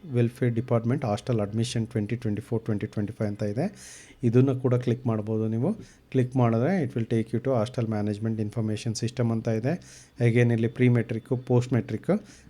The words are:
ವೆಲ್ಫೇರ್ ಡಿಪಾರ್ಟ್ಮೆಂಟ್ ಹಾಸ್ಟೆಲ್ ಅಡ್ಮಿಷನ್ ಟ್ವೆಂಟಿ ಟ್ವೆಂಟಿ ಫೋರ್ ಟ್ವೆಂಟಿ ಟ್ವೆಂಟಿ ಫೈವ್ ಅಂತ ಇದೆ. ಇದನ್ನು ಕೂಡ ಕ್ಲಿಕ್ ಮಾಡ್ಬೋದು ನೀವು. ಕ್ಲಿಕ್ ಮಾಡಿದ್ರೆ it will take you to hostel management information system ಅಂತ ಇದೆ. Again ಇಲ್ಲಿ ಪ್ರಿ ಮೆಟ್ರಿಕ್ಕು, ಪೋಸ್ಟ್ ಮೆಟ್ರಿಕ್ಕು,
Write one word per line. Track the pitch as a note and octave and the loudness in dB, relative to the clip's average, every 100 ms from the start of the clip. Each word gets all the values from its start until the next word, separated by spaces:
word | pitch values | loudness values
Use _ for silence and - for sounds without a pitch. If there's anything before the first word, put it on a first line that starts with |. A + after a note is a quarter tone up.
| E3+ | -4
ವೆಲ್ಫೇರ್ | A#2+ A#2+ - B2 | 0 0 0 -2
ಡಿಪಾರ್ಟ್ಮೆಂಟ್ | A2+ B2 A#2 A#2 C#3+ | 0 0 0 0 -2
ಹಾಸ್ಟೆಲ್ | A#2 G#2 - A2+ | -2 -4 -2 -2
ಅಡ್ಮಿಷನ್ | G2+ A2 A#2 A#2+ A2 | 0 -2 -2 -2 -2
ಟ್ವೆಂಟಿ | A2+ G#2 A#2 | -4 -4 -4
ಟ್ವೆಂಟಿ | A2 G#2 | -4 -4
ಫೋರ್ | - A2+ | -4 -4
ಟ್ವೆಂಟಿ | - G#2 G#2+ | -2 -4 -4
ಟ್ವೆಂಟಿ | - G#2 | -4 -6
ಫೈವ್ | - G#2+ | -4 -6
ಅಂತ | G#2 | -4
ಇದೆ. | G#2 G#2 F#3+ - - - - - | -6 -4 -6 -8 -20 -20 -20 -4
ಇದನ್ನು | A#2+ B2 C3+ C3 | 2 4 4 2
ಕೂಡ | C3 | 0
ಕ್ಲಿಕ್ | B2 B2 A#2+ A#2 | 0 0 -2 -2
ಮಾಡ್ಬೋದು | A2 G#2 A2 A2 | -2 -2 -2 -2
ನೀವು. | A2+ D3 A3 - - - | -2 -2 -4 -10 -20 -4
ಕ್ಲಿಕ್ | C3 B2 B2+ | -2 0 2
ಮಾಡಿದ್ರೆ | A#2 A2+ C3+ F#3+ B2+ | 2 4 2 0 -2
it | |
will | B2 A2 | -4 -2
take | A#2 A2 | -2 0
you | A#2 | -2
to | C3 B2 | 0 0
hostel | G#2+ - A2 | -2 -2 -2
management | G#2+ G#2 G#2 A2+ A2 G#2+ | -2 -2 -2 -2 -2 -4
information | A#2 G#2+ G#2+ A#2 G#2+ | -4 -4 -4 -4 -4
system | A2+ - A#2 | -4 -2 0
ಅಂತ | A2+ A#2 | 0 -2
ಇದೆ. | A2 B2 F3 - - - - A#2+ | -2 -2 -4 -8 -20 -14 0 4
Again | A#2 A#2+ | 6 4
ಇಲ್ಲಿ | A#2 A2+ | 4 2
ಪ್ರಿ | - B2 | 4 4
ಮೆಟ್ರಿಕ್ಕು, | A#2+ A2 A2+ - B2+ | 4 2 -2 -2 -4
ಪೋಸ್ಟ್ | B2 B2 B2 | 2 2 4
ಮೆಟ್ರಿಕ್ಕು, | A#2+ - A2 - G3+ - - | 0 0 -4 0 -2 -2 -20